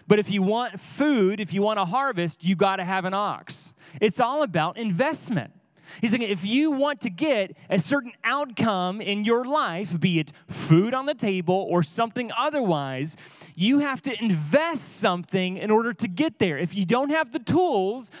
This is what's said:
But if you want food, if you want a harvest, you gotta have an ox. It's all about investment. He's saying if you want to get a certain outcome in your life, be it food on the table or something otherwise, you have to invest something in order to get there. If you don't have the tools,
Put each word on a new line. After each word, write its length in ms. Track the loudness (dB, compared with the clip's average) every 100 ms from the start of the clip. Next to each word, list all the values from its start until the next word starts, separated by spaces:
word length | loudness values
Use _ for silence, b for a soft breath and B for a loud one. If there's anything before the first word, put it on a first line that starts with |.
| b
But 100 | 2
if 140 | 2
you 100 | 0
want 380 | 0 0 -4 -10
food, 600 | -8 0 2 4 2 0
if 140 | -4
you 80 | 0
want 160 | 0 0
a 80 | 0
harvest, 580 | 0 -2 -2 -4 -2
you 120 | 0 2
gotta 280 | 2 2
have 220 | -2 -2 -2
an 80 |
ox. 640 | -2 -2 -4 -10 -12 -12 -18 B B
It's 180 | 0 2
all 220 | 0 0
about 380 | 0 0 -2 -2
investment. 760 | -2 0 0 -2 -4 -4 -6 _ _ _ B B
He's 100 | 0
saying 100 | 0
if 240 | 0 -4 0
you 240 | 2 2
want 320 | 2 0 -2
to 80 | -6
get 480 | -2 0 2 0 -6 B
a 120 | 0
certain 340 | 2 -2 -2 -6
outcome 800 | -2 -2 -2 -2 0 0 -2 -4
in 240 | -2 0 2
your 180 | 2
life, 560 | 2 0 0 -2 -4 0
be 200 | 2 2
it 120 | -2 -8 b
food 460 | -4 4 6 6
on 140 | 0 -2
the 80 | -2
table 500 | -2 -2 0 0 2
or 120 | 2
something 500 | 2 0 -2 -2 -4 -2
otherwise, 800 | 0 0 0 0 -2 -6 -6 -10 B B B 0
you 240 | 4 4
have 200 | 2 -2
to 200 | -6 -2
invest 760 | 0 0 2 2 2 -4 -8 -2
something 600 | 0 0 -2 -2 -2 -2
in 140 | 2
order 220 | 2 2
to 140 | -4 -4
get 300 | 0 -2 0
there. 220 | -2 0
If 160 | -4 -2
you 100 | 0
don't 240 | 0 2
have 220 | 0 -2
the 80 | -4
tools, 720 | 0 2 4 2 0 -4 -10 B